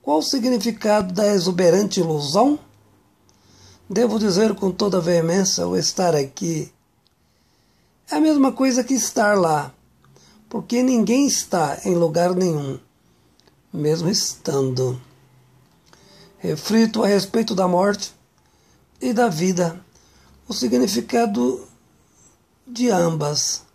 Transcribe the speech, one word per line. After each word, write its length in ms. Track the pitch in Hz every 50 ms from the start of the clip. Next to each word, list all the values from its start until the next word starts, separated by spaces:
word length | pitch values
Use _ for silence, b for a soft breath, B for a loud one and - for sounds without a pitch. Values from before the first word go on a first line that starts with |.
Qual 200 | _ 269 294 311
o 20 | 294
significado 880 | - 294 269 220 254 254 233 - 233 220 - - 214 208 214 208 185 180
da 140 | 180 214
exuberante 720 | 202 208 196 165 180 185 170 185 170 165 190 208 190 - 202
ilusão? 580 | 175 165 156 147 143 139 147 196 233 277 294 302 - _ _ _ _ _ _ _ _ _ _ _ _ b b b b b b b b b b b b _
Devo 280 | 196 196 240 233 208 226
dizer 360 | 208 214 175 180 220 220 208
com 160 | - - 190
toda 320 | 180 - 214 202 180 185 165
veemência, 640 | 170 180 170 160 165 170 196 190 190 - - 170
o 100 | 175 180
estar 380 | 185 165 - - - 190 175 165
aqui 580 | 151 139 135 - - 196 170 165 156 151 - _ _ _ _ _ _ _ _ _ _ _ _ _ _ _ _ _ _ _ _ _ _ _ _ _ _ _ -
é 60 | -
a 40 | 302
mesma 320 | 302 311 311 294 269 269 -
coisa 320 | - 262 269 247 254 247
que 80 | 247 269
estar 460 | 247 196 - - - 220 208 208 202
lá, 340 | 180 165 156 151 135 131 - _ _ _ _ _ _ b b b b b b b b
porque 360 | _ - 226 170 - 233 240 254
ninguém 440 | 254 262 233 220 - 233 262 285
está 520 | 269 - - - - - 180 160 143 139 - -
em 80 | 202 180
lugar 400 | 170 170 165 151 170 175 180 185
nenhum, 440 | 180 185 180 160 151 143 135 135 135 _ _ _ _ _ _ _ _ _ _ _ _ _ _ _ _ _ _ -
mesmo 380 | - 147 151 156 165 175 160
estando. 920 | 220 - - - - - _ - 151 139 135 131 127 123 127 127 127 127 - _ _ _ _ _ _ _ _ _ _ _ _ _ _ _ _ b b b b b b b b b b
Reflito 680 | b - 175 151 151 - - 208 226 226 220 - 220 -
a 40 |
respeito 480 | 196 202 196 190 - - 226 226 226 220
da 120 | 180 190
morte 460 | 180 180 175 190 202 202 196 - - - _ _ _ _ _ b b b b b b b b b _ _ _
e 140 | - 254 240
da 140 | 208 247 233
vida, 520 | 170 151 170 185 190 170 180 170 165 180 - _ b b b b b b b b b b _
o 60 | _ 208
significado 1120 | - 254 240 226 247 254 202 190 233 - - - 233 233 226 202 233 240 247 - - - - _ _ _ _ _ _ _ _ _ _ _ _ _ _ _ _ _ _ _
de 240 | - 240 220 247 247
ambas. 720 | 208 180 170 170 165 156 151 147 147 147 - - - - - _ _